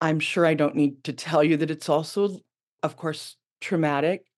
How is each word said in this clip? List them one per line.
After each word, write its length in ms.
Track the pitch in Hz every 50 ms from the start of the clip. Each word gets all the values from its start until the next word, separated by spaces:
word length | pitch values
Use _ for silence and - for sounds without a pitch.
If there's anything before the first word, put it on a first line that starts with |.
I'm 200 | 165 160 156 156
sure 260 | 156 - - 185 170
I 80 | 165 160
don't 200 | 151 151 143 135
need 280 | 151 147 143 139 - _
to 80 | -
tell 320 | 131 - - 160 165 151 151
you 120 | 151 160 151
that 120 | 160 156
it's 180 | 156 151 - -
also, 520 | 147 151 160 - - 202 202 202 190 - _ _ _ _ _ _ _ _
of 140 | - - -
course, 400 | - - 160 151 - - - - _ _ _ _ _
traumatic 680 | - - 190 170 156 147 143 139 147 165 190 - - _ _